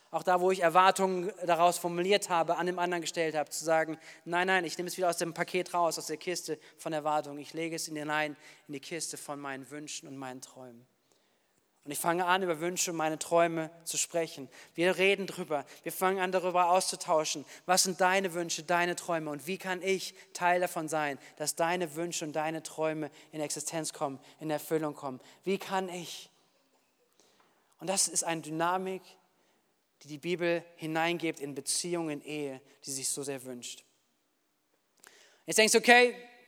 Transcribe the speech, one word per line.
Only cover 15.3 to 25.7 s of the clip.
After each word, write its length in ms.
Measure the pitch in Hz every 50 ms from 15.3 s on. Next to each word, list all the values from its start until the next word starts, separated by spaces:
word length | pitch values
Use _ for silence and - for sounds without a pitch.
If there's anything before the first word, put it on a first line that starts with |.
| - 180 180 143 156 143 131 - - - -
Wir 80 | 170
fangen 300 | - - 190 185 190 196
an, 100 | 185 185
darüber 400 | 180 185 165 185 170 180 180 160
auszutauschen. 760 | 180 190 185 - - - - - 170 156 156 - - 151 131 - - - -
Was 180 | - 180 185 -
sind 180 | 190 175 -
deine 340 | 185 180 185 196 196 185 165
Wünsche, 280 | 175 170 165 - - 156
deine 320 | 147 175 175 175 175 175
Träume? 360 | 175 - - 170 160 160 151
Und 180 | 147 147 139 160
wie 100 | 190 185
kann 240 | - 190 185 180 165
ich 320 | 190 190 175 - - - - - - -
Teil 280 | - 175 175 175 180
davon 280 | 180 175 - 175 156 151
sein, 300 | 160 156 151 143 139 - - - -
dass 200 | - 151 147 -
deine 400 | - 165 165 180 180 180 156 143
Wünsche 280 | 156 170 175 160 - 170
und 100 | 151 143
deine 280 | 160 151 160 160 160 160
Träume 480 | - - - 156 160 156 156 151 143 - - - - -
in 80 | 156
Existenz 540 | 147 147 - 156 - - 165 165 156 - -
kommen, 260 | - 160 143 135 131 - - - _
in 120 | 156 156
Erfüllung 440 | 151 147 - - 160 160 160 151 143
kommen? 260 | - - 143 127 127 - - - - _
Wie 160 | 180 196 190
kann 300 | - -